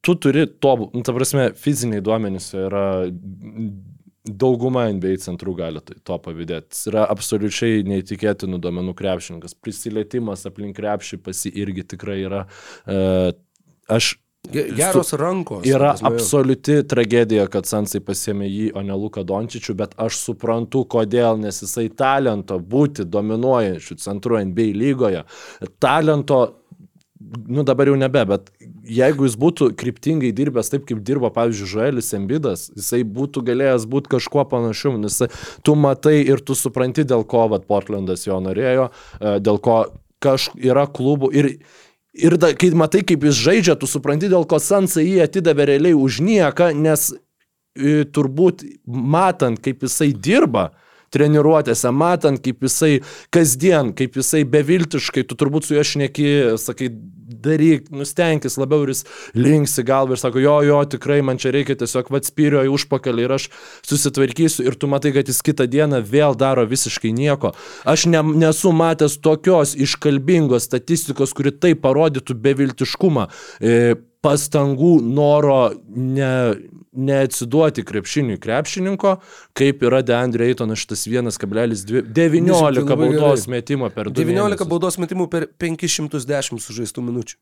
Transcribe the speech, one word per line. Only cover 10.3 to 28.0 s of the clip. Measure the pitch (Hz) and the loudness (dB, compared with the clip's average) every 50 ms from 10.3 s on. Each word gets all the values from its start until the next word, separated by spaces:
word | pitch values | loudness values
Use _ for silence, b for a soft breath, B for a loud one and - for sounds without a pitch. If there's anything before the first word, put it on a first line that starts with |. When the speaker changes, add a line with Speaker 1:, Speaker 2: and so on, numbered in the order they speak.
| 98 95 - | -8 -10 -12
Speaker 1:
aplink | 101 95 - 104 101 95 | -16 -14 -12 -14 -14 -12
krepšį | - 104 104 104 98 - - - 87 | -8 -6 -6 -6 -6 -8 -12 -16 -14
pas | _ - 92 - - | _ -12 -10 -8 -10
jį | 104 - | -8 -6
irgi | 101 101 98 92 92 90 | -6 -8 -6 -6 -10 -10
tikrai | _ - 92 - 101 98 95 | _ -14 -14 -10 -10 -8 -8
yra, | 95 95 98 98 95 95 B B B B B B B | -6 -6 -6 -8 -8 -10 B B B B B B B
e, | - 101 95 95 95 92 92 92 90 85 _ _ _ _ _ _ _ _ _ _ _ | -6 -2 0 0 2 2 2 0 0 -2 _ _ _ _ _ _ _ _ _ _ _
aš | 110 117 - - - _ _ _ _ _ _ | -2 0 0 -2 -4 _ _ _ _ _ _
Speaker 2:
Ge-, | - - 147 143 - 127 | -10 -8 -6 -6 -6 -2
geros | 113 156 190 185 185 170 - | -2 -2 2 2 2 2 0
Speaker 1:
su-, | - | -4
Speaker 2:
rankos, | 139 147 175 185 190 165 - - 98 85 | -4 -4 -4 -4 -4 -6 -8 -10 -4 0
Speaker 1:
yra | 131 135 131 139 147 139 | 0 2 4 4 2 2
Speaker 2:
ta | - 110 | 0 -2
prasme. | 135 | -2
Speaker 1:
absoliuti | 117 117 117 - - 143 135 131 135 127 - 143 147 147 139 | -2 0 -2 0 2 2 2 2 0 -2 0 0 2 2 2
tragedija, | 147 139 123 117 104 120 120 117 104 110 107 101 95 | 0 0 0 0 2 2 2 2 2 2 0 0 0
kad | - 101 90 | -2 -4 -4
Sunsai | - - 107 104 101 - 104 | -2 -4 -4 -4 -4 -6 -8
pasiėmė | - - 98 - - - 104 101 101 | -6 -6 -8 -6 -6 -6 -6 -6 -6
jį, | 98 98 101 110 107 - | -6 -6 -4 -6 -6 -6
o | 98 | -6
ne | 101 98 98 | -8 -6 -6
Luką | 95 101 107 - 107 95 | -6 -6 -8 -8 -8 -6
Dončičių, | 90 95 98 113 113 - 120 - - 110 | -4 -4 -4 -4 -8 -10 -14 -10 -8 -6
bet | 92 104 98 - | -6 -6 -8 -6
aš | - 113 110 - - | -6 -6 -6 -6 -8
suprantu, | - - 113 - - 117 113 117 117 - - 135 123 | -8 -8 -10 -6 -4 -4 -2 -2 -4 -4 -4 -4 -4
kodėl, | - - 120 110 104 110 120 120 117 113 110 | 0 0 -2 0 2 0 2 2 2 2 0
nes | 107 104 95 - 101 | -4 -8 -8 -10 -10
jisai | 95 - 123 117 110 | -10 -6 -6 -6 -6
talento | 110 - 139 131 135 139 139 127 107 101 90 - 98 90 | -4 -2 -2 0 0 0 0 0 -2 -4 -6 -6 -8 -8
būti | 87 92 113 135 147 143 147 143 101 | -6 -2 0 0 0 0 0 -6 -8
dominuojančiu | 85 87 104 101 107 110 113 120 131 131 123 110 98 92 78 - - 87 | -4 -2 -2 -2 -2 -4 -2 0 2 2 2 0 0 -4 -6 -10 -16 -16
centru | - - 101 101 101 95 123 117 | -12 -10 -10 -10 -6 -2 -2 -2
N | 110 101 95 90 | 0 0 -2 -2
B | 95 113 107 | 0 0 0
A | 98 | 0
lygoje, | 101 117 143 139 127 127 107 95 82 85 B B B B B B B - - _ _ | -2 -2 -2 0 0 0 0 0 -2 -6 B B B B B B B -16 -16 _ _
talento, | - 127 135 160 156 156 151 147 139 143 143 131 120 110 - _ _ _ - _ - - _ _ _ _ _ _ 107 - 113 120 | 0 2 2 2 2 2 2 0 0 2 2 2 2 0 -2 _ _ _ -20 _ -20 -20 _ _ _ _ _ _ -20 -16 -16 -16
nu, | 107 110 123 143 147 | -10 -6 -4 -2 0
dabar | 131 131 123 139 139 | 0 2 2 4 2
jau | 139 | 4
nebe, | 135 | 2